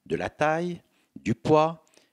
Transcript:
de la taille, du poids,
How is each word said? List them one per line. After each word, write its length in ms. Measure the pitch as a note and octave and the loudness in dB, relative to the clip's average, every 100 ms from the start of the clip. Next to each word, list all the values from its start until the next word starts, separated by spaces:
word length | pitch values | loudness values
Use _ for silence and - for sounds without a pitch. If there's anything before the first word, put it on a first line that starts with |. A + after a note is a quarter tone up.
| - | -8
de 100 | D#2+ | -6
la 140 | F2+ | -6
taille, 540 | - D3+ D#3+ F3 E3+ _ _ _ - | -2 -2 -2 -4 -8 _ _ _ -10
du 180 | - | -6
poids, 500 | A#2 - D3+ D#3+ E3 _ _ _ | -4 2 4 4 -2 _ _ _